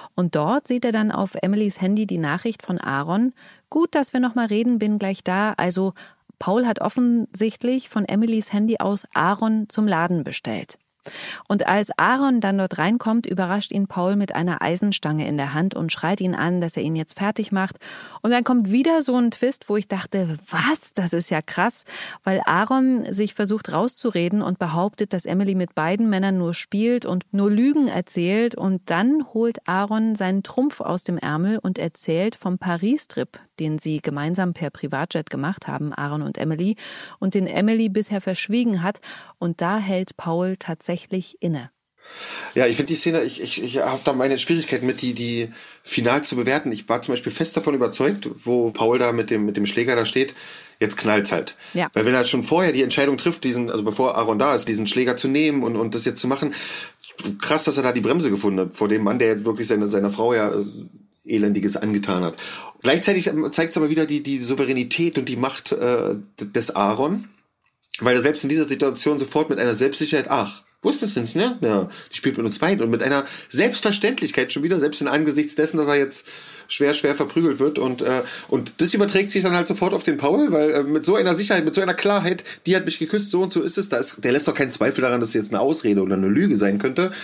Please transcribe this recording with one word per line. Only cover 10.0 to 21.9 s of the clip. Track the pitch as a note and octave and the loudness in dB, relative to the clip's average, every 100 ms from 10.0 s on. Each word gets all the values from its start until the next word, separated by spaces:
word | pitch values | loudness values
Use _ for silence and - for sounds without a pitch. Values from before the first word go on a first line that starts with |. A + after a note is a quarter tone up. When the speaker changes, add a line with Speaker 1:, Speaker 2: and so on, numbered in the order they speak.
| F3 F3 | 2 0
Speaker 1:
bestellt. | D3+ C#3+ - G#2+ - - _ _ - - - - - | -4 -8 -6 -8 -8 -16 _ _ -20 -14 -14 -12 -2
Und | G3+ - | 0 2
als | G3 G#3 - | 2 2 2
Aaron | F3+ C4 C#4 B3 | 2 4 4 2
dann | G3+ G3 | 2 0
dort | F#3+ - | 0 0
reinkommt, | E3 A#3+ A3 A#3 - | 0 0 0 0 0
überrascht | F#3 F3+ G3+ - | -2 0 -2 -2
ihn | G3+ G3 | -2 -2
Paul | - F3+ G3+ | -2 0 0
mit | G3 - | 0 -2
einer | F3 - | -2 0
Eisenstange | D3 F3+ G#3 F#3+ D#3 D3+ - | -2 0 0 0 -2 -2 -2
in | D3 | -2
der | C#3 | -2
Hand | D3+ F#3+ | 0 -2
und | - E3 | -2 -4
schreit | - E3 G3 | -2 -2 0
ihn | F#3 - | -2 -2
an, | E3 F3+ | 0 0
dass | E3 - | -2 -2
er | |
ihn | D3+ D#3+ | -2 -2
jetzt | D#3 - | -4 -4
fertig | G3+ A3 G#3 | -2 -2 -2
macht. | G3 F#3+ - - - - - | -2 -2 -6 -18 -18 -18 -6
Und | A3 | 0
dann | A#3+ | 2
kommt | A#3+ B3 G3 | 4 2 4
wieder | A#3 D4+ E4 | 2 4 2
so | C4+ B3 | 2 2
ein | A#3+ | 2
Twist, | - B3 - - | 0 -2 -2 -2
wo | G#3 | -2
ich | G3+ | -2
dachte, | F#3+ - G3 F3 D#3 - | -6 -4 -2 -2 -4 -6
„Was? | E3 A3 D#4 - - | -2 0 0 -2 -4
Das | F3 | -2
ist | E3+ F3+ | 0 -2
ja | D#3 | -2
krass“, | - - G#3+ - - | -2 0 0 0 -8